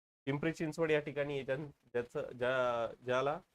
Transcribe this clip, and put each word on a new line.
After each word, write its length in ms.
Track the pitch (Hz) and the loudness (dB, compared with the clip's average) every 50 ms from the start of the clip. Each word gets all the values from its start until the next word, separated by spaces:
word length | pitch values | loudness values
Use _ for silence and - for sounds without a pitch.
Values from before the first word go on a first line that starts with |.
| _ _ _ _ _ | _ _ _ _ _
पिंपरी 260 | 135 139 143 165 165 | -2 -2 0 0 -2
चिंचवड 380 | 156 - 170 156 151 170 165 156 | -2 -2 -4 -4 -2 0 2 4
या 100 | 151 147 | 4 2
ठिकाणी 440 | 147 151 131 143 143 147 147 135 131 | 2 0 -2 -2 -2 -2 -2 -2 -2
ज्यां-, 220 | 135 135 143 156 | -2 -2 -2 -4
ज्याचं, 680 | 143 - _ _ _ - 120 120 - - 151 - - | -8 -12 _ _ _ -4 -4 -4 -2 -4 -6 -6 -6
ज्या-, 720 | - 120 123 123 131 127 127 123 120 117 113 - - - 123 | -4 -2 0 2 2 4 2 2 2 0 0 -2 -4 -6 -2
ज्याला 360 | 123 123 127 135 143 156 180 - _ | 0 2 2 2 2 0 -2 -6 _